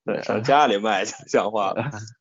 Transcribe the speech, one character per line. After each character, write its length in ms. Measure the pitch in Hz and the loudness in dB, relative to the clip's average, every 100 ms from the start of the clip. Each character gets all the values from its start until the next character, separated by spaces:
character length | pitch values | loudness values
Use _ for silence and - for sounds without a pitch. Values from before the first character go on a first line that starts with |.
| - | -6
对， 160 | 104 | -6
上 220 | - 107 | -2 -2
家 240 | 120 143 143 | 4 4 4
里 100 | 101 | 2
卖 260 | 110 98 | 0 0
去， 120 | - - - | -2 -8 -2
像 220 | 131 98 | 0 0
话 240 | 110 95 | 0 -2
吗？ 160 | - 113 120 110 - | -2 -6 -8 -14 -18